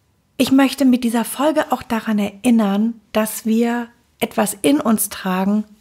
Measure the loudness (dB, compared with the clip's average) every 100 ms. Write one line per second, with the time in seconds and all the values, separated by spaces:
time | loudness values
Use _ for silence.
0 | _ _ _ -4 2 4 2 2 2 2
1 | 0 -2 -4 -2 0 0 -2 -4 -4 -6
2 | -2 -2 -2 -2 2 2 2 0 -2 -4
3 | _ -4 -4 -4 -2 0 0 -2 -8 _
4 | _ -8 -6 -2 -2 0 2 2 2 0
5 | -2 -6 -4 -2 0 -2 -4 -12